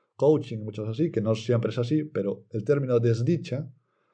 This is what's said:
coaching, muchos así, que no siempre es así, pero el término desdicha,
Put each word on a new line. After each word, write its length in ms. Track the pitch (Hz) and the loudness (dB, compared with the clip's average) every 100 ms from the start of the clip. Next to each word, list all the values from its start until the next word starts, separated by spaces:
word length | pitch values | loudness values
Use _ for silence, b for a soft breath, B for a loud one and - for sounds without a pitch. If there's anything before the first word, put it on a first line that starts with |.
| _ | _
coaching, 440 | - 139 156 - 110 | 0 4 4 0 -10
muchos 300 | 107 104 107 | -10 -8 -6
así, 220 | 113 165 | -2 -2
que 100 | - | 0
no 140 | 107 | 0
siempre 360 | 110 - 117 107 | 0 2 2 2
es 60 | 113 | -2
así, 260 | 120 151 | 0 0
pero 400 | 151 - 98 98 - | -2 -4 -4 -4 -8
el 140 | 110 | -4
término 360 | 104 143 131 120 | 0 0 2 2
desdicha, 680 | 117 113 123 170 - 127 - - _ _ _ | 4 2 2 0 -2 -8 -8 -14 _ _ _